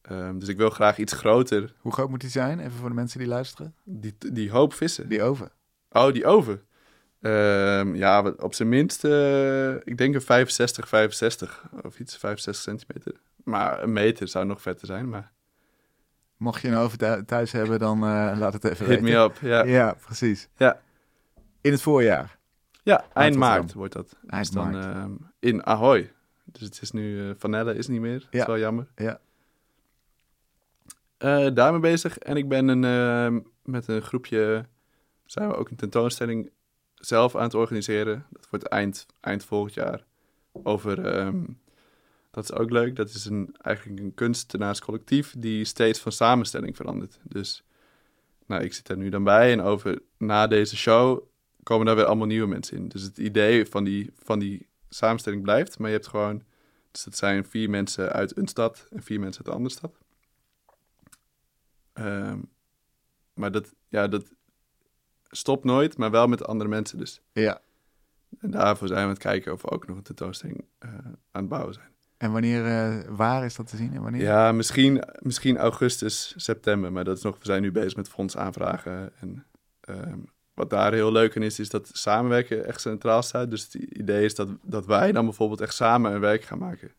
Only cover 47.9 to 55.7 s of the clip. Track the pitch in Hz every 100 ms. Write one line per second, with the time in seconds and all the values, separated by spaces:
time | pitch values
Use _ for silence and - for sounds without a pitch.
47.9 | _ _ _ _ _ _ 95 95 - -
48.9 | 95 95 98 101 107 123 113 95 104 101
49.9 | - _ _ 107 104 110 110 107 110 -
50.9 | 113 127 127 - _ _ _ - 113 113
51.9 | 110 104 110 107 110 107 98 - 90 95
52.9 | 98 98 - 107 104 107 117 107 104 98
53.9 | 101 101 _ - 107 101 98 - _ -
54.9 | - 113 113 - 101 98 110 196